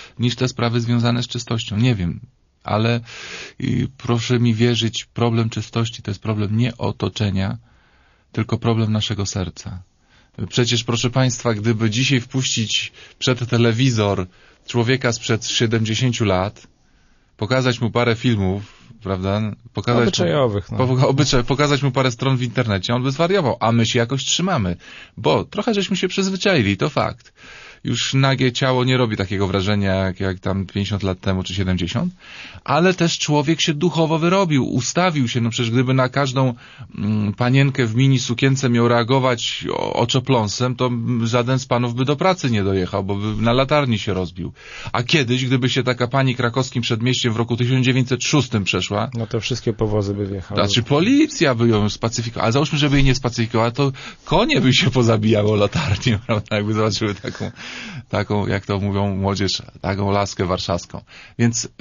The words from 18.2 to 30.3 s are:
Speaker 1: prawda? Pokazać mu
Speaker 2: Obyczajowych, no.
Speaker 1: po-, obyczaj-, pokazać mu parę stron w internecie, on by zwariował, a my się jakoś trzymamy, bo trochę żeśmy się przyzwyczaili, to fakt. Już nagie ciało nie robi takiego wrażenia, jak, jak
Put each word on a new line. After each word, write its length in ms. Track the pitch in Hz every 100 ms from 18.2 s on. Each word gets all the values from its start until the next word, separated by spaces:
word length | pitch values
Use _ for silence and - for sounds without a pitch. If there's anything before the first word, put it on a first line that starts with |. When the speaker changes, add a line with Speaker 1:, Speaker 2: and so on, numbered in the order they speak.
| 123 110 92 101 104 - - -
Speaker 1:
prawda? 380 | 95 95 95 104 110 - -
Pokazać 240 | - 120 120
mu 40 |
Speaker 2:
Obyczajowych, 680 | 120 - 175 151 127 101 -
no. 60 | 110
Speaker 1:
po-, 300 | 127 127 123
obyczaj-, 360 | 135 143 127
pokazać 380 | 117 139 147 143
mu 80 | 139
parę 200 | 139 131
stron 260 | 117 131 131
w 60 |
internecie, 520 | 123 131 113 98 90
on 80 | 120
by 80 | 127
zwariował, 460 | 139 170 202 139 -
a 120 | 110
my 140 | 117 113
się 120 | 120
jakoś 260 | 117 135
trzymamy, 520 | - - 185 160 92 85 - - - -
bo 280 | 135 135
trochę 300 | - 202 220
żeśmy 220 | 202 190 185
się 120 | 185
przyzwyczaili, 680 | 190 190 190 202 170 98 98
to 120 | 147
fakt. 440 | - 95 - - _ - - - -
Już 300 | 120 117 -
nagie 380 | 135 135 135 131
ciało 320 | 120 135 127
nie 120 | 127 127
robi 200 | 120 107
takiego 300 | 95 98 98
wrażenia, 480 | 98 95 104 98
jak, 260 | 95 95 90
jak 180 | 98